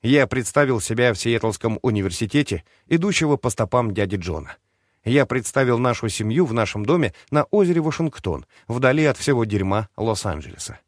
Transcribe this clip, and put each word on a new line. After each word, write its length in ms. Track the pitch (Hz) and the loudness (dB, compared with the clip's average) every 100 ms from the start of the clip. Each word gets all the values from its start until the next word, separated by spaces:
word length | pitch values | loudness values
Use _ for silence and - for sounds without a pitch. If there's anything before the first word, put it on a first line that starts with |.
Я 240 | 117 143 123 | 4 4 4
представил 520 | 131 113 147 139 117 | -2 0 2 2 0
себя 320 | - 113 123 | -2 2 2
в 60 | 101 | 2
Сиэтлском 600 | 117 117 113 104 113 110 | -2 0 -2 -2 -4 -2
университете, 800 | 127 107 95 82 - 147 143 78 _ _ _ | -2 0 -2 -4 -2 0 0 -4 _ _ _
идущего 500 | 165 196 180 156 143 | 0 0 0 0 0
по 140 | 123 | 0
стопам 420 | - 107 123 117 | -2 0 0 0
дяди 260 | 101 101 98 | -2 -2 -2
Джона. 400 | 85 78 - - _ _ _ _ | -6 -8 -10 -20 _ _ _ _
Я 220 | 110 139 131 | 0 2 2
представил 540 | 123 - 135 127 120 | -2 -2 0 2 2
нашу 280 | 123 113 113 | 0 0 -4
семью 360 | - 107 131 160 | -4 -2 0 0
в 80 | |
нашем 320 | 113 104 104 104 | 0 -2 0 2
доме 300 | 175 117 - _ | 2 0 -4 _
на 140 | 147 - | 0 2
озере 360 | 208 180 170 | 2 4 2
Вашингтон, 640 | 156 - 165 - 98 67 - _ - | 0 -2 -4 -4 -6 -6 -10 _ -8
вдали 380 | 120 131 147 151 | 0 2 4 2
от 120 | - | 2
всего 260 | - 127 | 0 0
дерьма 460 | 110 101 95 101 107 - | 2 0 0 -2 -4 -4
Лос-Анджелеса. 800 | 110 107 104 76 - - - - | -2 -2 -4 -6 -10 -14 -14 -14